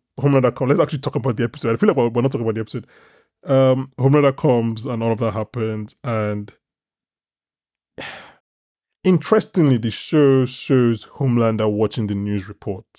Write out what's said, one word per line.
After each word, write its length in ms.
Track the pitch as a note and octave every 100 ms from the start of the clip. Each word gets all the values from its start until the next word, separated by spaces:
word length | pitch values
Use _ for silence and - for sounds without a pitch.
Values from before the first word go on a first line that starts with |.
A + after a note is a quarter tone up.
| _ -
Homeland 220 | C#3+ C#3
dot 100 | B2
com, 140 | - B2+
let's 120 | D3
actually 180 | D3+ C3+
talk 160 | - -
about 200 | B2+ A2
the 80 |
episode. 280 | A#2 - A2+
I 20 | A2+
feel 120 | G#3
like 80 | C3+
we're, 120 | A#2+
we're 140 | A#2+
not 80 | C3+
talking 140 | B2 A2+
about 80 |
the 60 | A2
episode. 260 | G#2+ B2+ - _ _ _ _ _ -
Um, 460 | C3+ C3 C3 C3 -
Homeland 260 | C3 D3
dot 120 | C#3+ C3+
com's 480 | D3+ A#2+ A2+ A2
and 180 | B2+ A#2
all 100 | A2+
of 80 | A2
that 120 | A2+
happened, 600 | G#2 G#2+ B2 A2 G#2+ G#2+ -
and 480 | B2 A2 G#2 G#2 G#2 _ _ _ _ _ _ _ _ _ _ _ _ _ _ -
<sighs> 80 | - - - _ _ _ _ _ _ _
interestingly, 720 | F#3 F3 - G#3+ - F#3+ D3 B2
the 120 | A2+
show 540 | - - D#3 C#3 C3
shows 640 | C3 - - C3 A#2+ A2+ -
Homelander 680 | - C3+ A#2+ A2+ A2 G#2+
watching 360 | G#2+ A2 - G#2
the 60 |
news 340 | G2 G#2 G#2 F#2+
report. 360 | - - F#2+ -